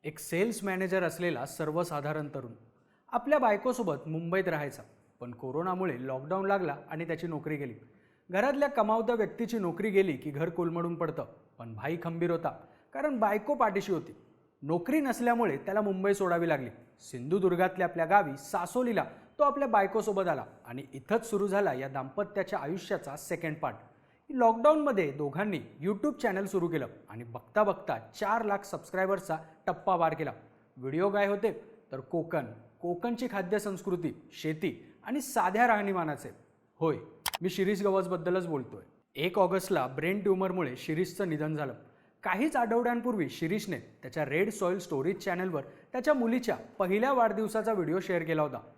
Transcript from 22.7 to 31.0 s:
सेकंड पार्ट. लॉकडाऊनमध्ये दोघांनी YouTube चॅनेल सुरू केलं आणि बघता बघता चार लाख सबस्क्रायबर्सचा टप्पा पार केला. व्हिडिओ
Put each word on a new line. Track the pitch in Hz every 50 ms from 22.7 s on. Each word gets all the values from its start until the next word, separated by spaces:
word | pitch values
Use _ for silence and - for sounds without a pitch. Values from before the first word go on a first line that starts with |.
| 175 190 - - 208 170 - 147 135
सेकंड | - - - 180 165 - 160 151
पार्ट. | - - 131 110 - - - - _ _ _ _ _ _ _
लॉकडाऊनमध्ये | 285 254 240 226 226 226 233 302 311 311 294 285 247 196 170 143
दोघांनी | 135 143 151 139 139 165 208 214 185 147 110 - - -
YouTube | 143 190 214 196 - 302 269 -
चॅनेल | - 226 185 190 202
सुरू | 190 190 190 170
केलं | 170 151 151 127 113 - - - -
आणि | 101 113 120
बघता | 117 117 120 - - _ 208 214
बघता | 202 185 - - - 135 113 110 - -
चार | - 214 196 214 233 226
लाख | 208 202 196 196
सबस्क्रायबर्सचा | - - 151 - - - 185 190 190 196 185 190 - 160 156 160 - - - _
टप्पा | - 175 175 - 196 185
पार | 170 165 160 156
केला. | 151 160 135 107 - - - _ _ _ _ _
व्हिडिओ | - 123 135 139 160